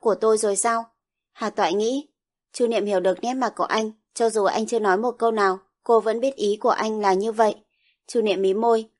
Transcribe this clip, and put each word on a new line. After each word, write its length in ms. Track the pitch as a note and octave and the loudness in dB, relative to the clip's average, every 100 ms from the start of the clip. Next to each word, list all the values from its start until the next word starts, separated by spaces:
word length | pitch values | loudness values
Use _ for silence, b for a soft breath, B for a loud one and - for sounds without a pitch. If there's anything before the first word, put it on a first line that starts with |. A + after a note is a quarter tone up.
của 140 | A#3 | -2
tôi 240 | F#3+ A3 A3 | 0 2 2
rồi 180 | G#3+ G3 | 0 -2
sao?" 280 | A#3 A3+ A3+ _ _ _ _ | -2 -2 -6 _ _ _ _
Hạc 240 | - A3 G#3 | -10 -8 -2
Toại 180 | F3+ | 0
nghĩ. 340 | F#3+ A3 C4+ D4+ _ _ _ _ | 0 -2 -2 -6 _ _ _ _
Chu 140 | - A#3+ | -2 0
Niệm 200 | A3+ G3+ | 0 0
hiểu 140 | G3 | 0
được 180 | F#3 F3+ | 0 -2
nét 120 | A#3 | -4
mặt 180 | C4 A#3+ - | -2 -4 -2
của 80 | |
anh, 280 | F3 G#3+ A3 G#3+ _ | -2 -2 -4 -8 _
cho 160 | - A#3 | -2 0
dù 140 | G#3+ | 2
anh 220 | G3 - G#3+ | 0 0 -2
chưa 120 | A#3 | 0
nói 180 | G#3 F#3 | 2 0
một 140 | B3 A#3+ | 0 0
câu 120 | A#3 | -2
nào, 280 | A3 G3 F#3 _ _ | 2 0 -2 _ _
cô 160 | - A3+ | 2 2
vẫn 200 | G#3+ A3+ | 2 -2
biết 160 | C4+ C4+ | -2 -2
ý 220 | G#3 G#3 | -2 0
của 100 | B3 | 0
anh 300 | - A3 G#3+ | 0 -2 0
là 120 | G3+ | 0
như 200 | F#3+ G#3+ | 2 0
vậy. 220 | A3 A3 - _ _ _ _ _ | 2 0 0 _ _ _ _ _
Chu 160 | B3 | -2
Niệm 200 | G#3+ F#3 | 0 0
mím 180 | F#3+ G3 | 0 0
môi, 280 | A#3 A3+ A3 | 2 2 0